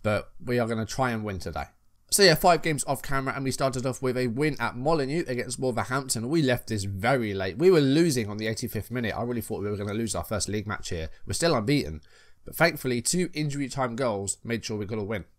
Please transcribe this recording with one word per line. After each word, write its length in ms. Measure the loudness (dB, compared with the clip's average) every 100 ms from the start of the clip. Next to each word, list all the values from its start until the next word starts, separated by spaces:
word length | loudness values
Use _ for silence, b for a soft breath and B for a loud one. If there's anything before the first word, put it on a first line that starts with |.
but 300 | 0 -2 -4 -10
we 160 | -2 0
are 80 | 0
gonna 180 | -2
try 260 | -2 -2 0
and 120 | -2
win 160 | -4 -6
today. 280 | -6 -8 -10 _ _ _ _
So 120 | 8
yeah, 120 | 8
five 260 | 8 6 4
games 220 | 2 -2
off 160 | -2 -4
camera, 320 | -2 -2 -2
and 120 | -2
we 60 | -2
started 340 | 0 0 0
off 160 | -4 -2
with 160 | -2 0
a 100 | -2
win 300 | 0 0 0
at 160 | -4
Molineux 480 | -2 0 2 2 -2
against 320 | -2 -4 -4 -2
Wolverhampton. 680 | -2 0 -2 -4 -2 -4 0
We 140 | 2
left 260 | 4 2 -2
this 160 | -4
very 500 | -2 0 2 2 0
late. 240 | -2 -4 4
We 140 | 6
were 80 | 8
losing 500 | 6 4 4 2 -2
on 100 | -4
the 80 | -4
eighty-fifth 440 | -4 -4 -6 -6
minute. 220 | -4 -2
I 80 | -2
really 160 | -4 -4
thought 220 | -4 -4
we 80 | -4
were 60 | -4
gonna 160 | -4
lose 220 | -2 -2
our 100 | -4
first 240 | -2 -4 -2
league 180 | -4 -4
match 220 | -6 -4
here. 200 | -6 -6 b
We're 60 | -6
still 240 | 0 2
unbeaten, 460 | 4 4 2 0 -8 b b b b
but 140 | -14 2
thankfully, 440 | 2 2 -2 0
two 280 | 0 0 0
injury 360 | -2 -4 -4 -4
time 260 | -2 -2
goals 400 | 0 0 0 -4 -6
made 220 | -4 -4
sure 100 | -4
we 100 | -6
got 140 | -4 -4
a 40 |
win. 200 | -4 -6 -8